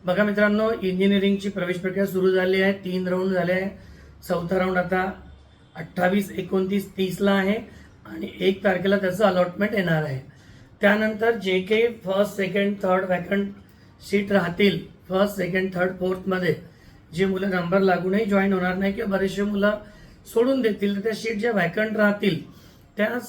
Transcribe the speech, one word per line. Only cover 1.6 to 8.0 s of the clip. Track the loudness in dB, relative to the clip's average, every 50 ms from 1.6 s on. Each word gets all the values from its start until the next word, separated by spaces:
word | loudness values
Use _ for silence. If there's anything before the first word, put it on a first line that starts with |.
| -4 -2 -4
प्रक्रिया | -4 -4 -4 -2 0 -2
सुरू | 0 0 2 2 4
झाली | 4 4 2 2 2 2
आहे, | 2 0 0
तीन | -2 -6 -4 -4 -2 -2
राऊंड | -2 -2 0 0 0 0
झाले | 0 0 0
आहे, | 0 -2 -2 -6 -8 -12 -20 -20 -20 -20 -20 -20 -20 -20 -6
चौथा | -4 -4 -4 -2 -2 0 0
राऊंड | 0 0 0
आता | -2 0 0 0 -2 -2 -2 -6 -10 -16 -20 -20 -20 -20 -20 -20 -20 -20 -20 _
अठ्ठावीस, | -16 -16 -8 -2 0 0 2 2 2 0 -2
एकोणतीस, | -6 -8 -6 -2 -2 -2 0 0 -2 -2 -4 -4 -4
तीसला | -4 -4 -2 -2 0 2 2
आहे | 2 2 2 0 -2 -2 -4 -12 -20 -20 -20 -20 -20 -20